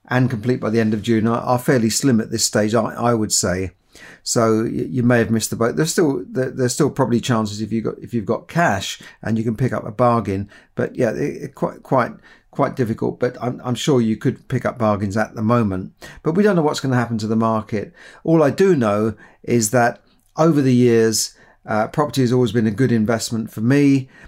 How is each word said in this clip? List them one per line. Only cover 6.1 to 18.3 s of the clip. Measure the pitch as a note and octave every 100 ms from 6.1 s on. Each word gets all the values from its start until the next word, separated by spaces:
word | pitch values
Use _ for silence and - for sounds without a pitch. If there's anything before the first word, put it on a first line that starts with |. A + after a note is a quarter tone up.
| C#3+ F#2
there, | B2+ C3
there's | - B2
still | - C#3+
probably | - A#2+ A#2
chances | - A2+ G#2+ G#2
if | G#2+
you | A2+
got, | A2 -
if | -
you've | A#2+ F#2+
got | A2+ -
cash | E3 E3 G2 - - - -
and | - A2
you |
can | A2+ A2
pick | B2
up | G#2+
a | -
bargain. | G#2 A#2+ A#2 G#2 G2 G2 - _ -
But | A#2+ -
yeah, | A#2
it, | C3 D3 -
it | D3 -
quite, | F3 -
quite, | - C3+ A2+ - - - _
quite | - C3+ -
difficult. | A2+ A2+ B2 -
But | B2 -
I'm, | B2 C#3+
I'm | B2 A#2+
sure | - B2+
you | A2+ G#2+
could | C3+ - -
pick | A#2+
up | G#2+ A#2
bargains | A2 G2+ G2+ G#2+
at | A2
the | A#2
moment. | G#2+ A#2+ G#2 F#2 G2+ _ - -
But | D3+
we | E3+
don't | G#3 F3+
know |
what's | D3+ D3
gonna | C3+ B2
happen | A#2 A2+
to | G#2+
the | A2
market. | A2+ A2 G#2 G#2 - - - -
All | -